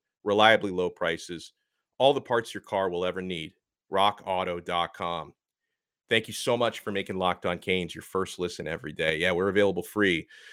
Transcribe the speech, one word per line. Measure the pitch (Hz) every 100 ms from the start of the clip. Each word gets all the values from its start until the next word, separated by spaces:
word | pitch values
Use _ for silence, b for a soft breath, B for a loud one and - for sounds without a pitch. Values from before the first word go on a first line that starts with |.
| _ _
reliably | 104 101 107 110 104
low | 90 90
prices, | - 87 82 - 85 - _ _ _ _ -
all | 131
the | 139
parts | - 120 117
your | 101
car | - 101 95
will | 87
ever | 90 90
need. | 92 87 78 - _ _ _
rock | 98 98 101
auto | - 92 92 87
dot | 85 87 85
com. | - 90 85 82 - _ _ _ _ _ _ _
Thank | 113 110
you |
so | 107 - 120
much | 120 -
for | -
making | 101 98 95
Locked | 92 87
On | 95 90
Canes | - 92 87
your | 113
first | - 95 92 -
listen | 87 - 78
every | 82 76
day. | 76 80 80
Yeah, | 87
we're | 87 98
available | 98 101 92
free | 85 104 101 85 - B B